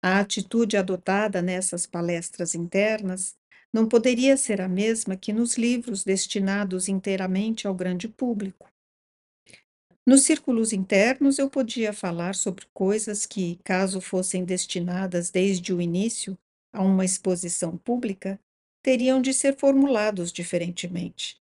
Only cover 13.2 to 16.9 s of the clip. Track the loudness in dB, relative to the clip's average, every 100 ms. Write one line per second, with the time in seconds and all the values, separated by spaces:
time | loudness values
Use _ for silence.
13.2 | -6 -4 -4 -6 -2 0 0 -2 -4 -4
14.2 | -2 -4 -2 -4 -4 -4 -4 -4 -2 -2
15.2 | -2 0 2 0 -2 -2 0 0 -2 -2
16.2 | -8 -10 _ _ _ 0 2